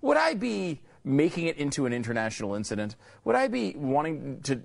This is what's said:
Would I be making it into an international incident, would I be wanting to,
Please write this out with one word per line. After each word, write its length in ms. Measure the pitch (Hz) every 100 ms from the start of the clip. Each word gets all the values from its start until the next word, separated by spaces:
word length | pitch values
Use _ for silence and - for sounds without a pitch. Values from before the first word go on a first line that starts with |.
Would 160 | 269 294
I 160 | 320
be 480 | 254 240 208 185 147 - - -
making 380 | 139 160 165 165
it 100 | 156
into 280 | 143 135 131
an 80 |
international 600 | 120 113 117 110 - 107 101
incident, 400 | 107 104 107 - - -
would 120 | - 247
I 120 | 262
be 260 | 247 208 -
wanting 640 | 139 135 160 156 139 131
to, 200 | 139 131